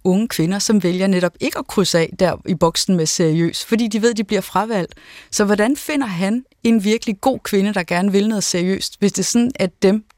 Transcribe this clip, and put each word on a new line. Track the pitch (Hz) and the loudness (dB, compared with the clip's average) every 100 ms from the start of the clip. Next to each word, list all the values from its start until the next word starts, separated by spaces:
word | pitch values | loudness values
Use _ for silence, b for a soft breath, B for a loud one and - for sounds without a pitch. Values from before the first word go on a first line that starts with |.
unge | 190 185 226 | 0 0 0
kvinder, | - 165 202 | -2 0 0
som | - 214 | 2 2
vælger | 180 185 196 | 2 0 0
netop | 185 175 - | 2 0 -2
ikke | 269 - | -6 -6
at | 277 | -4
krydse | - 185 170 | -2 2 2
af | 165 - | 0 0
der | 175 - - | 0 0 -4
i | 175 | 0
boksen | 165 - - 180 | 0 0 0 0
med | 156 | 0
seriøs, | - 160 160 170 - - | 0 2 2 0 -2 -2
fordi | 226 233 | -2 0
de | 214 | 0
ved, | 226 | 0
de | 220 | 0
bliver | 208 202 | -2 -4
fravalgt. | - 185 220 208 165 B B B B | -2 -2 -2 -2 -4 B B B B
Så | - 202 | 0 2
hvordan | 208 220 294 | 2 2 0
finder | - 294 247 | -2 -4 -2
han | 170 190 240 - _ | -2 -2 -2 -6 _
en | 233 226 | 2 2
virkelig | 196 226 - 196 | 2 0 -2 -2
god | 269 254 | -2 -2
kvinde, | - 196 202 | -2 0 0
der | 202 | -2
gerne | 170 180 202 | -2 0 2
vil | 196 214 | 2 2
noget | 214 | 0
seriøst, | - 175 180 190 - - | -2 -2 0 -2 -6 -2
hvis | 202 | -2
det | - | 0
er | |
sådan, | 180 233 240 - | 0 0 0 0
at | 185 - | -4 2
dem, | 190 214 - | 2 2 -2